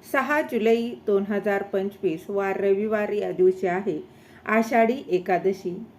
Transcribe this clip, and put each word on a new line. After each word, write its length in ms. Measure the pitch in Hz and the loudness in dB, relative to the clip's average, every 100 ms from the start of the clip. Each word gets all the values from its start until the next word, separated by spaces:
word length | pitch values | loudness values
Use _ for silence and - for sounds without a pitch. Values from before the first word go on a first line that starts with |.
| - | -4
सहा 300 | 285 254 294 | -4 0 0
जुलै 480 | 302 233 220 226 233 233 - | 0 0 2 2 0 -6 0
दोन 180 | 202 202 | 0 2
हजार 340 | 208 202 196 | -2 0 -2
पंचवीस, 600 | 208 202 196 202 190 160 - | -2 -2 -4 -2 -4 -4 -6
वार 280 | 202 196 196 | -4 -2 0
रविवार, 520 | 196 196 214 214 208 | 2 2 2 0 -2
या 220 | 208 190 | -2 -4
दिवशी 360 | 175 185 185 190 | 4 4 4 0
आहे 320 | 175 208 156 - - - - - | -2 -2 -4 -6 -20 -20 -16 -2
आषाढी 520 | 214 226 240 226 254 - | 0 2 2 2 2 0
एकादशी. 760 | 180 175 180 190 196 180 180 226 | -2 2 0 0 -2 -6 -8 -12